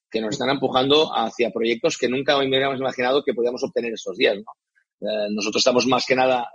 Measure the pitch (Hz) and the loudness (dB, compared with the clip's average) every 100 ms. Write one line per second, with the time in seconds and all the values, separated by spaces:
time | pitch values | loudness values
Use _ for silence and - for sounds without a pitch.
0 | _ 113 107 98 127 139 131 127 135 143 | _ -4 -4 -2 -2 0 0 2 4 4
1 | 156 120 113 - 117 117 113 117 165 - | 2 0 -2 0 -2 0 -2 0 0 0
2 | 139 131 139 143 135 131 135 127 131 - | -2 -2 0 0 2 0 0 -2 -4 -2
3 | 123 143 139 117 120 123 135 123 117 107 | 0 2 0 -2 -2 -2 -4 -2 -4 -6
4 | 101 92 127 104 107 - _ _ _ - | -8 0 0 0 -6 -20 _ _ _ -10
5 | 104 107 104 104 104 117 131 123 120 123 | -6 -4 -2 -2 -2 0 2 2 2 0
6 | - 131 131 127 117 | 0 2 2 2 -2